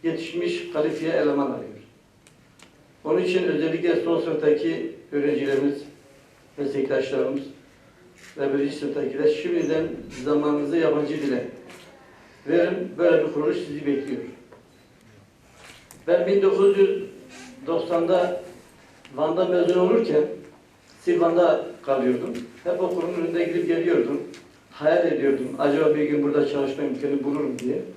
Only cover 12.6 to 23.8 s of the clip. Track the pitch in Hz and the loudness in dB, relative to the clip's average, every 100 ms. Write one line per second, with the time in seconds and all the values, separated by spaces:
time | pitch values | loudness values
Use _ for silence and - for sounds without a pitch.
12.6 | 175 185 180 - 170 156 147 147 151 - | 2 -2 -6 0 4 4 2 0 -2 -2
13.6 | - 147 143 135 - 120 - - - - | -6 -6 -2 -2 -2 -8 -8 -16 -20 -20
14.6 | _ - _ _ - - _ _ _ - | _ -20 _ _ -20 -20 _ _ _ -20
15.6 | - - - - - 175 180 196 190 190 | -20 -20 -20 -12 0 2 4 4 4 6
16.6 | 196 196 190 - - - - - - - | 4 6 4 4 -6 -16 -20 -20 -20 -14
17.6 | - 165 170 170 170 180 175 - - - | -4 -4 0 0 2 2 2 -2 -10 -20
18.6 | - - - - - 135 156 175 180 180 | -20 -20 -20 -20 -14 -2 0 2 2 2
19.6 | 170 180 180 - - 151 - - - - | 4 4 4 4 4 2 0 -4 -16 -20
20.6 | _ _ _ - - 175 165 165 165 151 | _ _ _ -6 0 2 4 4 4 2
21.6 | - - - 131 123 123 - - - - | -2 -10 -2 0 2 0 -2 -8 -12 -8
22.6 | 175 180 180 180 170 175 165 170 - 170 | -4 -2 -2 -2 -4 -2 -2 -2 0 0
23.6 | - 165 | 0 0